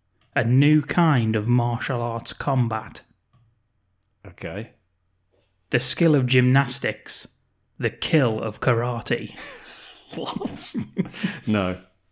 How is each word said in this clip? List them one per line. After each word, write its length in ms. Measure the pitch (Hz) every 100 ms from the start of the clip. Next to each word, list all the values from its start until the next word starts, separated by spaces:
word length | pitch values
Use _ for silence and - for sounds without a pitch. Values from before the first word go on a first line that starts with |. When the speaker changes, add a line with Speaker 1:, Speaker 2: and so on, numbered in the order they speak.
| _ _ _ -
Speaker 1:
A 80 |
new 380 | 110 131 147 151
kind 540 | - - 170 135 110 107
of 120 | 110
martial 540 | 123 120 117 - 123
arts 320 | 120 113 -
combat. 680 | - - 131 117 110 104 - - _ _ _ _ _ _ _ _ _ _ _ 98
Speaker 2:
Okay. 460 | 90 87 90 117 _ _ _ _ _ _ _ _ _ _
Speaker 1:
The 100 | 123
skill 360 | - - 170 147
of 100 | 123
gymnastics, 1000 | 127 127 131 131 - 113 - - - - _ _ _ _ -
the 140 | 120
kill 500 | - - 160 123 110
of 200 | 113 -
karate. 760 | - 117 120 117 - 117 107 - - - - -
<laughs> 380 | - - _ -
Speaker 2:
What? 600 | - - - - - - - - 180 - 185 - -
No. 320 | 107 92 90 - _ _